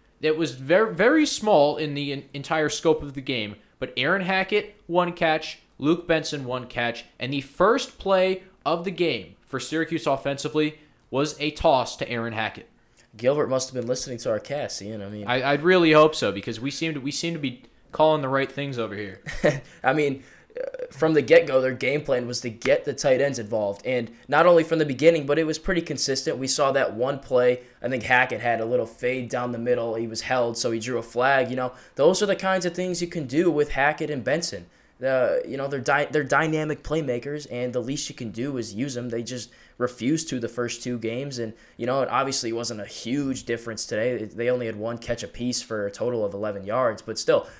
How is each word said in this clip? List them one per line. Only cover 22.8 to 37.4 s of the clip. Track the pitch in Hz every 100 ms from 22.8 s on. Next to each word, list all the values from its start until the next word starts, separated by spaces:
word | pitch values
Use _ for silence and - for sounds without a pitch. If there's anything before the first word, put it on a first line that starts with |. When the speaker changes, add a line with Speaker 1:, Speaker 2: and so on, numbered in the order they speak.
Speaker 2:
the | -
tight | 123 143 127
ends | 139 120
involved. | 104 110 101 98 127
And | 123 117 - -
not | 147 175
only | 170
from | 156 165
the |
beginning, | 147 123 156 165 139
but | 147
it |
was | 160 156
pretty | - 175
consistent. | 165 139 - 135 160 127
We | 131
saw | - 139
that | 135 117
one | 107 131 139
play. | - 127 123 123 - _
I | 120
think | 127
Hackett | - 127 127 110
had | 120 110
a | 113
little | 123
fade | 113 - 123 131 120
down | 123 123
the | 117
middle. | 120 120 117
He | 113 117
was | 110
held, | - 127 117 113
so | 123
he | 113
drew | 117 117
a |
flag. | 113 120 127 135 120
You | 127
know, | 127 - -
those | - 151 185
are | 202
the | 190
kinds | 190 190 175
of |
things | 175 180 170
you | 170
can | 175 127
do | 143 180
with | 147 147
Hackett | - 143 151 151
and | 143
Benson. | 113 160 170 95 87 _ _ _
The, | 131 131 113 80 -
you | 135
know, | 139
they're | 139
dy-, | 123 143 147
they're | 151
dynamic | 135 139 156 156 151 147
playmakers, | - 156 139 120 143 147